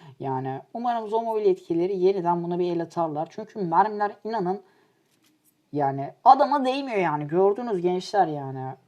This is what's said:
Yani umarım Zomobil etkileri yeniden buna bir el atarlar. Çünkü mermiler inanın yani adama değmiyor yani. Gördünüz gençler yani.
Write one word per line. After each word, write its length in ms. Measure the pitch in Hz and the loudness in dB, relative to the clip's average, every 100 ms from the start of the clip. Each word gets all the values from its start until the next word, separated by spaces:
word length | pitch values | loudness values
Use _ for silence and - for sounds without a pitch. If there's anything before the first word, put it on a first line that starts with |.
| 160 127 | -20 -10
Yani 400 | 135 131 131 135 - | -6 -4 -4 -8 -10
umarım 340 | 233 247 233 214 | -8 -4 -4 -2
Zomobil 380 | 226 233 220 208 | -4 -2 0 2
etkileri 520 | 185 - 165 180 196 | 2 0 -2 -2 2
yeniden 460 | 180 196 170 175 | 2 2 0 0
buna 160 | 170 175 | -2 -2
bir 120 | 175 | -2
el 100 | 170 | -2
atarlar. 460 | 165 - 165 147 160 | -4 -4 -2 -4 -8
Çünkü 280 | - 214 220 | -10 -12 -6
mermiler 520 | 175 165 208 208 208 208 | 2 4 4 2 -4 -4
inanın 380 | 214 226 175 202 - _ _ _ _ _ _ _ _ _ _ | -6 -2 -2 -4 -8 _ _ _ _ _ _ _ _ _ _
yani 420 | 143 139 139 139 - | -2 0 -2 -6 4
adama 420 | 233 269 262 285 254 | 6 8 6 2 0
değmiyor 320 | 269 269 214 | -2 -2 -2
yani. 300 | 170 147 147 | 0 -2 -2
Gördünüz 540 | 170 196 202 240 190 | 2 2 2 -2 -2
gençler 460 | 175 180 185 208 165 | -2 -2 0 2 2
yani. 320 | 147 135 131 131 131 | -2 -6 -8 -8 -12